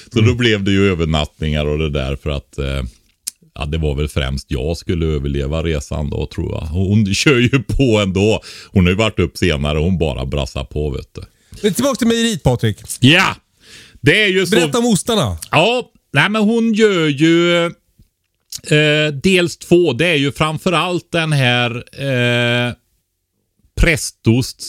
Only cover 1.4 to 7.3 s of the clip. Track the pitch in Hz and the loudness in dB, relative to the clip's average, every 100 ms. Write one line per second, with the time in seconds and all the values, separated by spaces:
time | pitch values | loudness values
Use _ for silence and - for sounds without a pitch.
1.4 | 78 76 73 76 78 71 65 69 78 71 | -4 -2 -2 -2 -2 -2 -4 -6 -6 -6
2.4 | - - 69 67 62 - _ _ - - | -8 -6 -4 -4 -6 -12 _ _ -16 -16
3.4 | _ - 76 80 76 71 76 - 67 67 | _ -10 -6 -2 -2 -2 -4 -2 -4 -4
4.4 | - 65 71 85 - 87 80 76 71 69 | -6 -6 -4 -6 -4 -2 -2 -2 -2 -4
5.4 | 69 80 82 76 - 78 73 76 73 - | -4 -4 -2 -4 -4 -6 -6 -6 -6 -6
6.4 | 80 - 78 85 95 104 98 98 160 | -6 -6 -6 -2 2 2 2 2 2